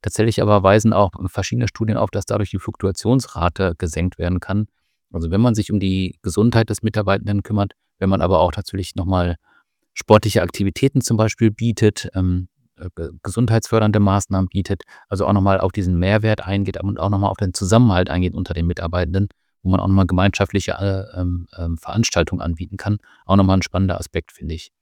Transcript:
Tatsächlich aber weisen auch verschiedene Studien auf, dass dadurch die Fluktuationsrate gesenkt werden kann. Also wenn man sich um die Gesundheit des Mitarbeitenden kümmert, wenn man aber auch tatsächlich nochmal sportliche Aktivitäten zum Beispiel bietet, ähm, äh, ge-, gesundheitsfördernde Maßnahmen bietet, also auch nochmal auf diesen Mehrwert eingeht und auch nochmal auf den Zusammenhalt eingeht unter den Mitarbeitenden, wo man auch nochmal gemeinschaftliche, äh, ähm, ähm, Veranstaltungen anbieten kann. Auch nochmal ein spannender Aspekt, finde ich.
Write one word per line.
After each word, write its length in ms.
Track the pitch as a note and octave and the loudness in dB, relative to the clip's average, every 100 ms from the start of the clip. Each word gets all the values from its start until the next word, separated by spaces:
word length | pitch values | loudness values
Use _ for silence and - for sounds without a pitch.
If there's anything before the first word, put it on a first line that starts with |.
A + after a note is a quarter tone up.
Tatsächlich 400 | G#2 - A2 - | -6 0 0 2
aber 220 | G#2 G#2 | 4 4
weisen 300 | F#2+ G#2+ G#2 | 6 6 4
auch 180 | G2 G2 - F#2 | 2 0 -2 -8
verschiedene 400 | - F#2+ A#2+ A2+ | -6 -4 -2 -4
Studien 300 | - A2 G#2 | -4 -4 -2
auf, 140 | G#2 | -2
dass 140 | G2+ - | -4 -4
dadurch 240 | G#2 G2+ | -4 -2
die 100 | G2 | -4
Fluktuationsrate 1160 | - - G2 F2+ G2+ C3 - - F2 - F#2+ D#2+ | -8 -4 -4 -2 0 0 0 -4 -4 0 -2 -2
gesenkt 400 | F2+ D2+ F2 - | -4 -2 -4 -2
werden 220 | F2 F2+ | -4 -4
kann. 280 | - G2+ G#2+ _ _ _ _ | -2 -4 -4 _ _ _ _
Also 180 | F2 E2 | -8 -2
wenn 100 | G2 | 2
man 140 | B2 G#2+ | 2 2
sich 160 | - | 0
um 80 | G2+ | 0
die 380 | F#2+ F#2+ F#2 - | 0 0 -2 -6
Gesundheit 460 | G2 F#2+ A2+ A2+ A2 | -6 0 2 2 0
des 120 | G#2+ | -2
Mitarbeitenden 640 | A2+ A2 G2+ G2+ G#2 G2+ | -2 -2 0 0 0 -4
kümmert, 300 | - G#2+ G2+ _ _ _ | -2 -2 -2 _ _ _
wenn 100 | F#2+ | 0
man 120 | G2 | 2
aber 180 | F2 F2+ | 2 4
auch 120 | F2 | 2
tatsächlich 440 | F#2+ - F#2+ F#2 - | -2 -8 -8 -8 -6
nochmal 420 | F2 F#2 F2 E2+ _ _ _ _ _ | -2 0 0 -4 _ _ _ _ _
sportliche 480 | - - G#2+ G#2 G#2 | -18 4 6 6 0
Aktivitäten 600 | F2 - G2 - C3+ C#3 | -2 -2 -4 0 0 0
zum 160 | - A2 | 0 0
Beispiel 340 | A2 - B2 | 0 2 0
bietet, 580 | G#2 A#2 G#2 G#2+ - - F#2+ | 0 -4 2 0 0 -8 -2
ähm, 340 | F#2 F2+ F#2 _ _ _ | 0 -2 -6 _ _ _
äh, 120 | F2+ - | -16 -10
ge-, 160 | E2 - | -12 -10
gesundheitsfördernde 760 | - G#2 A#2+ A2+ - A2+ G#2+ G#2 | -8 -2 2 0 2 0 2 4
Maßnahmen 500 | G2+ G2 - G2 F#2 | 4 2 0 -2 -2
bietet, 340 | G2+ F2+ G2 - - _ | -2 -4 -6 -8 -20 _
also 200 | F#2+ C#2+ | -4 2
auch 60 | |
nochmal 260 | G2+ G2 F#2+ | 2 4 2
auf 120 | F#2 | 0
diesen 280 | G#2+ F#2 F2 | -2 0 2
Mehrwert 420 | F#2 G#2+ A2 G#2+ | 2 2 2 -2
eingeht 400 | - G2+ G2 - | -2 -4 -2 -4
und 180 | G2 G2+ | -6 -4
auch 100 | G2+ | -2
nochmal 200 | G2+ G2+ | 0 0
auf 80 | F#2+ | -2
den 160 | F#2+ | -4
Zusammenhalt 560 | - F#2 A2 B2 F2+ F2+ | -2 2 6 6 4 0
eingeht 240 | E2+ F#2 | 0 -2
unter 220 | - F#2 F2 | -2 -6 -2
den 100 | E2 | -2
Mitarbeitenden, 640 | F2 E2+ F2+ E2+ F#2+ G2+ _ _ _ | -2 -4 -2 -2 0 -2 _ _ _
wo 80 | F2+ | 0
man 100 | F#2 | 0
auch 80 | G2 | 4
nochmal 200 | G2 F#2+ | 4 4
gemeinschaftliche, 640 | F#2 G2 - G2 G2+ - | 2 2 2 -2 -2 -4
äh, 480 | - G2 F#2+ G2 F#2 | -4 -4 -4 -8 -6
ähm, 260 | F2+ F2 F2 - | -4 -4 -8 -10
ähm, 200 | E2+ E2 | -8 -8
Veranstaltungen 640 | - G#2+ A2+ - E2 F#2 | -6 -2 0 0 -2 -2
anbieten 360 | - E2 F2+ G2 | -4 -6 -8 -8
kann. 200 | - G#2 _ _ - | -4 -4 _ _ 2
Auch 100 | G2 | 4
nochmal 220 | F#2+ F#2+ | 4 2
ein 40 | |
spannender 380 | - - F#2+ F2 | 0 -2 -2 -2
Aspekt, 320 | - F#2 - | -6 -8 -8
finde 240 | - D#2 D#2+ | -14 -10 -10
ich. 160 | - _ | -12 _